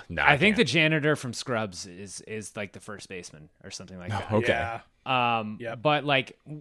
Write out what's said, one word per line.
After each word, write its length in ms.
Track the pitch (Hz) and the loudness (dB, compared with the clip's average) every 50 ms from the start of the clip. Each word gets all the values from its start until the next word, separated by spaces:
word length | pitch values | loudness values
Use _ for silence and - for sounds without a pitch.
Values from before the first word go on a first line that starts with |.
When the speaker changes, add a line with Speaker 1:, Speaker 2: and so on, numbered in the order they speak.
| - - | -2 -6
Speaker 1:
no, 140 | 82 78 | 0 4
Speaker 2:
I 120 | 143 143 147 | 6 6 6
Speaker 1:
I 20 | 131 | 6
Speaker 2:
think 160 | 170 208 214 | 6 4 6
the 60 | 240 | 4
Speaker 1:
can't. 60 | 226 127 | 4 4
Speaker 2:
janitor 480 | 113 170 156 156 160 156 139 156 147 | 4 4 4 4 4 4 4 2 2
from 160 | - - 123 | 2 -2 -8
Scrubs 540 | 110 - - - 123 110 110 101 87 82 90 | -8 -6 -4 -2 -2 -2 -2 -4 -6 -10 -12
is, 340 | 98 87 90 101 92 - - | -12 -12 -14 -14 -12 -14 -14
is, 360 | - - 110 110 101 - - | -12 -10 -10 -10 -10 -10 -8
like, 160 | 110 104 92 | -10 -10 -10
the 60 | - 98 | -10 -16
first 300 | - - 104 92 - - | -14 -14 -14 -14 -12 -12
baseman 400 | 95 90 87 - - 78 76 82 _ _ - | -12 -12 -12 -14 -18 -20 -20 -20 _ _ -16
or 80 | 98 | -14
something 260 | - - 101 85 92 92 | -14 -14 -14 -12 -14 -10
like 120 | 87 92 | -8 -6
Speaker 1:
No, 80 | 104 98 | -6 -4
Speaker 2:
that. 140 | 92 - | -2 0
Speaker 1:
okay. 140 | 110 107 120 - | 2 2 4 4
Speaker 3:
Yeah. 280 | - 117 117 117 113 117 - _ _ _ - - 131 127 120 120 117 113 | 2 0 0 -4 -6 -8 -12 _ _ _ -4 0 2 2 4 4 2 2
Speaker 2:
Um, 180 | 110 107 107 - | 0 -4 -8 -8
Speaker 3:
Yep. 220 | 117 113 113 117 | -8 -8 -6 0
Speaker 2:
but, 220 | 104 151 147 147 135 | 2 2 2 2 2
like, 340 | 147 139 135 131 - - _ - - 151 151 | 2 2 2 2 -2 -8 _ -16 -16 -16 -16